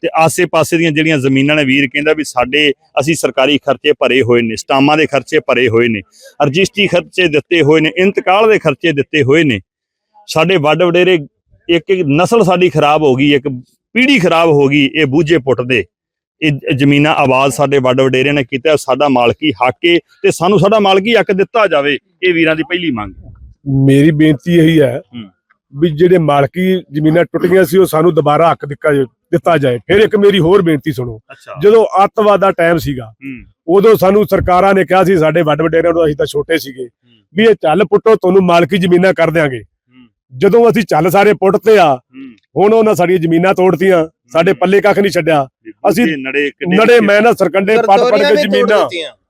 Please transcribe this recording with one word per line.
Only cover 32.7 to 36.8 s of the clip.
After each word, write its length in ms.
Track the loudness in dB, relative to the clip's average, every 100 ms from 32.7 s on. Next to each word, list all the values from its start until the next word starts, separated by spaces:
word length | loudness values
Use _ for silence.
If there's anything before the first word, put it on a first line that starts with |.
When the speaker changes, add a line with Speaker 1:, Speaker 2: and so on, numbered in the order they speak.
| -2
Speaker 2:
ਸੀਗਾ, 280 | -4 -10 -12
Speaker 1:
ਹੂੰ। 380 | _ -18 -18 -20 _ 0
Speaker 2:
ਉਦੋਂ 280 | 2 4 4
ਸਾਨੂੰ 300 | 2 0 0
ਸਰਕਾਰਾਂ 480 | -2 0 2 2
ਨੇ 120 | 0 0
ਕਿਹਾ 180 | 0
ਸੀ, 140 | 2 2
ਸਾਡੇ 240 | 0 0
ਵੱਡ 200 | -2 -2
ਵਡੇਰਿਆਂ 320 | 0 0 0
ਨੂੰ, 120 | 0 -2
ਅਸੀਂ 100 | -2
ਤਾਂ 100 | -6
ਛੋਟੇ 320 | -6 -4 -6
ਸੀਗੇ, 260 | -6 -14